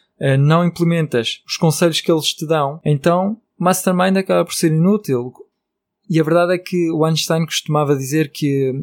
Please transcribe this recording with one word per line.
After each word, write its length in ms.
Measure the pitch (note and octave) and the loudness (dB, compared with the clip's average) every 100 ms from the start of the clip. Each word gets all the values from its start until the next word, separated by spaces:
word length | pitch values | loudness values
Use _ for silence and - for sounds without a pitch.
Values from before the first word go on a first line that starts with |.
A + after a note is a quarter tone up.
| _ _ | _ _
eh, 160 | C#3 C3+ | 0 2
não 300 | D3 E3 F3 | 4 2 0
implementas 800 | F3 E3+ E3+ D3+ A#2+ A2+ - - | 0 0 0 0 -2 -2 -6 -10
os 100 | - | 0
conselhos 440 | E3 D3+ E3+ D3+ | 0 2 0 0
que 100 | - | 0
eles 220 | E3 - | 0 -2
te 120 | - D3+ | -6 -2
dão, 340 | D#3+ C#3 D#3 | -2 -2 -4
então 560 | D3+ C#3+ E3+ F3 F#3+ A3 _ - | -2 0 2 0 0 -6 _ -4
o 40 | |
mastermind 540 | F3+ F#3 - F3+ F#3 F#3+ | 0 0 0 0 2 0
acaba 260 | F#3+ F3+ | 0 0
por 100 | F3 | 0
ser 180 | - E3 | -2 0
inútil. 640 | D#3 F3 G#3+ F3 B2 B2+ - - _ _ _ _ _ - | 2 2 2 0 -4 -4 -12 -20 _ _ _ _ _ -2
E 100 | D#3+ | 0
a 40 | |
verdade 320 | D#3 E3+ F3 F3+ | 2 2 2 0
é 20 | |
que 340 | F3+ F3+ E3 | -2 -2 -2
o 140 | D#3+ D#3+ | 0 0
Einstein 400 | D#3+ - D#3+ D#3+ | 0 -2 -2 -2
costumava 500 | - - D3+ C#3+ C#3+ | -6 -2 -2 0 0
dizer 360 | C3+ D3+ D3+ | -2 -2 -4
que 420 | - D3 C#3 C3+ C3+ | -4 -2 0 -2 -4